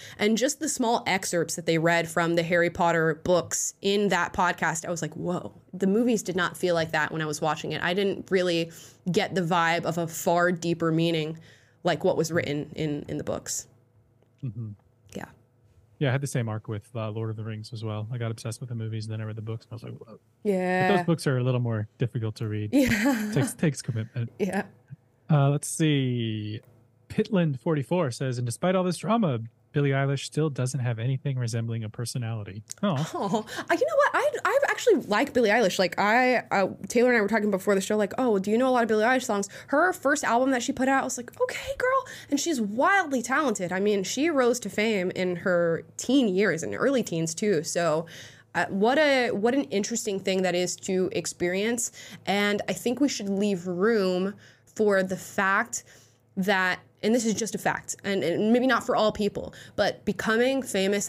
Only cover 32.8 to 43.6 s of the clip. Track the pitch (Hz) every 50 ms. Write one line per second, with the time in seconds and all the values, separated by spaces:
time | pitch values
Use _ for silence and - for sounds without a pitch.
32.8 | - 208 156 131 160 - - 349 226 196 - 214 220 - - - - - 339 339
33.8 | 494 640 640 554 571 - - 339 480 605 539 - - 349 440 554 554 - 427 -
34.8 | - 480 392 254 - - 202 214 285 277 - 254 233 196 208 247 226 180 - -
35.8 | 190 175 - - 190 208 220 247 254 254 247 220 - - - 196 190 - - -
36.8 | - - - 226 240 254 240 233 202 202 220 220 208 214 196 185 190 208 202 196
37.8 | 190 - 214 214 208 190 - - 262 247 208 196 190 208 214 233 262 262 254 240
38.8 | 233 220 220 214 214 240 262 254 254 - 208 202 196 - - - - - 277 285
39.8 | 339 370 349 - - 277 302 294 - - 226 233 262 269 262 240 233 - 294 -
40.8 | 262 262 269 269 262 262 - 254 233 - - - 494 508 - - - 523 554 -
41.8 | 494 508 523 523 523 - - - - - 285 277 - 349 320 240 220 196 208 233
42.8 | 294 359 392 392 359 294 269 247 233 - 262 294 311 262 214 196